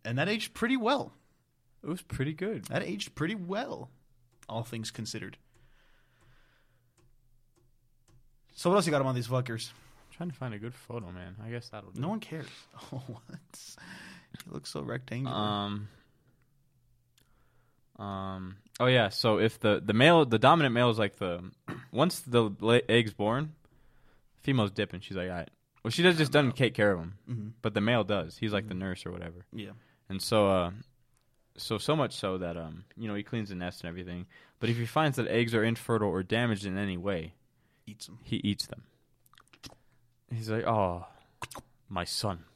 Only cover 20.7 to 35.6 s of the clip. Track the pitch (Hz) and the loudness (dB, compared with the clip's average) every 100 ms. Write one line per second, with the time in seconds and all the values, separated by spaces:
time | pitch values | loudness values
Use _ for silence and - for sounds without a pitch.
20.7 | 117 123 110 101 - 92 87 90 - - | 4 4 4 0 0 -4 -4 -8 -16 -12
21.7 | - - 110 165 - - 120 110 98 110 | -12 -6 0 0 0 2 4 4 2 4
22.7 | 120 - 113 110 - 104 123 156 156 _ | 4 6 4 4 2 0 2 -2 -8 _
23.7 | _ _ _ _ _ _ _ - 135 104 | _ _ _ _ _ _ _ 0 2 2
24.7 | 101 101 90 - 95 90 87 80 _ _ | 0 -4 -4 -8 -6 -4 -6 -8 _ _
25.7 | _ 113 117 175 165 143 147 135 117 123 | _ -4 4 4 6 4 4 4 2 0
26.7 | - 104 92 85 98 - 117 104 - 110 | 4 2 2 -2 -12 -10 -8 -8 -6 -2
27.7 | 104 104 120 101 101 82 - 110 104 107 | 0 2 2 2 -2 -2 -6 -2 -2 -4
28.7 | 92 95 90 - 87 87 87 - - 101 | -6 -6 -6 -8 -10 -12 -14 -16 -14 -12
29.7 | 101 _ _ _ 95 - 110 101 95 87 | -14 _ _ _ -8 2 4 6 4 2
30.7 | 101 - _ _ _ _ _ _ - - | -4 -16 _ _ _ _ _ _ -16 -6
31.7 | 107 - 156 127 - 98 92 87 85 80 | -4 0 0 0 -2 -4 -2 -4 -6 -8
32.7 | 82 - - 110 101 104 117 104 92 90 | -12 -18 -12 -6 -6 -4 -6 -6 -6 -6
33.7 | - 85 87 90 87 90 - - _ 113 | -8 -10 -10 -10 -10 -10 -16 -20 _ -2
34.7 | 117 117 - 156 131 113 113 117 113 | 0 0 2 2 0 0 2 2 4